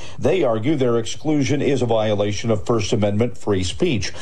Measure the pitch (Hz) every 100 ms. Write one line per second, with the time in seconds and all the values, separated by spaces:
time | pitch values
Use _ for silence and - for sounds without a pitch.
0 | - - 120 185 127 110 117 156 123 117
1 | 110 - 151 151 127 143 120 135 120 113
2 | 107 104 104 101 117 104 - 117 101 120
3 | 104 101 120 - - 95 90 - 180 117
4 | - -